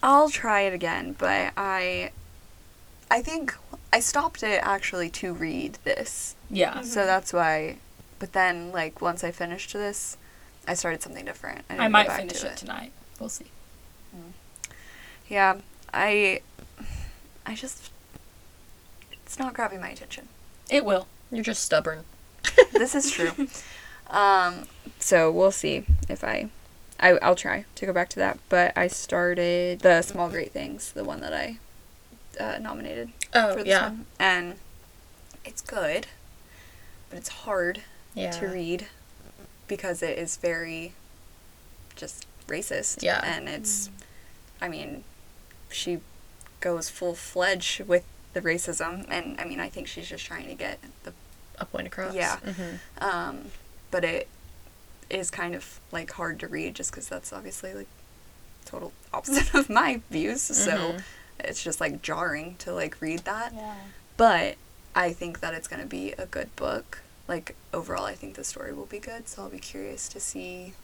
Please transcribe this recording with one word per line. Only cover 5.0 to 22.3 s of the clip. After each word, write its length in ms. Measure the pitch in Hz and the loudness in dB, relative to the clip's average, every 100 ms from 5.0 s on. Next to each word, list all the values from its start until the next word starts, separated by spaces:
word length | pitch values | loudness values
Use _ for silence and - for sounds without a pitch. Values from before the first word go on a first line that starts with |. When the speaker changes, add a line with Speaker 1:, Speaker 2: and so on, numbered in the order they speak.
| 170 | -4
Speaker 1:
to 200 | 170 185 | -4 -6
read 460 | 170 165 - - - | -4 -4 -2 -4 -6
this. 500 | - - - - - - - | -2 -2 -2 -6 -8 -10 -6
Speaker 2:
Yeah. 240 | 196 - | 2 2
Speaker 3:
Mm-hmm. 100 | - 254 | 2 -4
Speaker 1:
So 200 | 233 196 | 0 4
that's 260 | 190 185 | 4 2
why. 460 | 180 165 156 156 - - - - - | 2 4 2 -2 -8 -16 -20 -20 -14
But 160 | 185 | -4
then, 380 | 196 185 175 175 | 2 4 2 -4
like, 280 | 180 160 - | -4 -4 -2
once 240 | 175 175 | -2 0
I 60 | 170 | -4
finished 440 | 175 170 180 - | -4 -6 -6 -8
this, 440 | 202 208 208 - - - - - - - | -4 -4 -4 -8 -10 -18 -20 -20 -14 -6
I 60 | |
started 300 | 180 175 165 | -2 -2 -2
something 200 | - - 92 | -6 -10 -10
different. 400 | - - - - | -10 -10 -10 -8
I 40 | |
Speaker 2:
I 40 | 185 | 0
Speaker 1:
didn't 80 | 226 | 8
go 40 | |
Speaker 2:
might 160 | 208 202 | 8 8
Speaker 1:
back 100 | - | 4
Speaker 2:
finish 220 | 185 170 | -4 -4
Speaker 1:
to 80 | - | -6
Speaker 2:
it 60 | |
Speaker 1:
it. 40 | - | -6
Speaker 2:
tonight. 340 | - - 254 - - - | -8 -10 -10 -16 -20 -12
We'll 100 | 110 | -10
see. 160 | - - - - - - - - 185 | -10 -12 -20 -20 -20 -20 -20 -20 -18
Speaker 1:
Mm. 160 | 170 175 - - - - - - - - - | -18 -20 -20 -16 -16 -16 -20 -18 -20 -20 -4
Yeah, 280 | 202 190 190 - - - | 6 6 6 -2 -20 -6
I, 480 | - 202 208 202 190 - - - - - - - - - - - | 2 4 6 4 2 -4 -18 -18 -12 -8 -6 -8 -12 -20 -16 -10
I 80 | 220 | -10
just, 360 | 262 - - - - - - - - - - - - - - - - | -10 -12 -14 -20 -20 -20 -20 -20 -20 -20 -20 -20 -20 -20 -20 -20 -14
it's 120 | - | -6
not 140 | 262 | -6
grabbing 260 | 240 226 196 | -2 -4 -4
my 100 | 185 | -10
attention. 380 | - - - - - - - - | -12 -12 -14 -14 -20 -20 -20 4
Speaker 2:
It 140 | 285 220 | 4 6
will. 220 | 190 185 - - | 4 2 -16 -8
Speaker 4:
You're 120 | 233 | -4
just 200 | 220 214 | -2 -2
stubborn. 400 | - 156 156 160 165 - - | 4 4 4 -4 -10 -18 -20